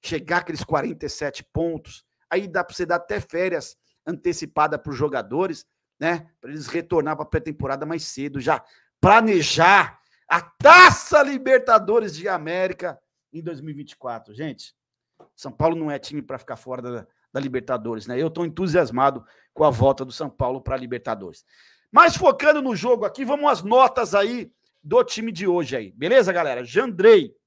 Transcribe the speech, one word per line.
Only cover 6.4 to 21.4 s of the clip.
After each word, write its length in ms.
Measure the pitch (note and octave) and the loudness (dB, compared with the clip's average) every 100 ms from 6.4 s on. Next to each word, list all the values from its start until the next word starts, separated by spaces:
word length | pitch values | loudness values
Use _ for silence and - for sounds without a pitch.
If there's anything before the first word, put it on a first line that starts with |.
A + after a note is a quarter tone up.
Pra 80 | A#2+ | -16
eles 180 | D3+ - | -14 -8
retornar 480 | E3+ E3 E3+ D3 D#3 | -8 -2 -2 -2 -6
pra 100 | D3 | -4
pré-temporada 600 | D#3+ D#3 D3+ C#3 C3+ D3+ | -6 -6 -10 -8 -6 -6
mais 180 | E3 | -8
cedo, 380 | - - C#3 C#3 | -10 -10 -10 -6
já 220 | B2+ C#3 _ _ _ _ | -2 -2 _ _ _ _
planejar 1000 | F#3 G#3+ A3 F#3+ D3+ - E3+ G3 D#3 - _ _ _ | 6 6 6 0 0 2 6 6 2 -6 _ _ _
a 140 | E3 | -4
Taça 800 | - _ C#4+ F4 F4+ - - D4+ | -4 _ 8 12 10 8 2 2
Libertadores 920 | C#4 C4+ C4 C4 B3+ A3 F#3 A#3 G#3+ D3+ | 2 -2 2 2 4 2 4 0 0 -10
de 120 | G3 | -6
América 720 | F3+ D#3 F3+ F#3 E3+ F3+ C3+ _ _ _ | -6 -6 -4 -4 -6 -10 -12 _ _ _
em 100 | D#3+ | -14
dois 200 | E3 D3+ | -12 -12
mil 100 | D#3 | -14
e 60 | C#3+ | -16
vinte 140 | C#3+ | -18
e 60 | - | -16
quatro. 360 | B2+ A#2 _ | -12 -12 _
Gente, 420 | G#2+ D#3 C3 - _ _ _ _ _ _ _ | -12 -12 -12 -20 _ _ _ _ _ _ _
São 160 | C#3+ | -18
Paulo 240 | - D#3 E3 | -2 0 0
não 160 | D#3 | -6
é 80 | C#3+ | -8
time 220 | - D3 | -10 -12
pra 160 | B2 C3 | -10 -14
ficar 180 | - A#2 | -12 -16
fora 260 | B2+ B2+ | -12 -12
da, 260 | B2 A#2+ - _ _ | -10 -12 -14 _ _
da 60 | B2+ | -8
Libertadores, 680 | C#3 B2+ - B2+ A2+ A2 G#2+ | -6 -6 -4 -6 -4 -10 -8
né? 100 | B2 | -6
Eu 120 | D#3+ | -4
tô 160 | D#3+ E3+ | -4 -8
entusiasmado 800 | D#3+ F#3 D#3+ C3+ A#2+ C#3 B2+ _ _ _ | -4 -2 0 0 0 0 0 _ _ _
com 120 | - D3+ | 0 0
a 40 | |
volta 360 | A#2+ C3+ C3+ C3 | 4 2 2 -6
do 80 | |
São 160 | - D3+ | -10 -12
Paulo 320 | _ B2+ C3 | _ -6 -6
pra 160 | B2+ C3 | -6 -8
Libertadores. 680 | B2 A#2+ A#2 G#2+ F#2 E2 | -8 -10 -8 -10 -10 -18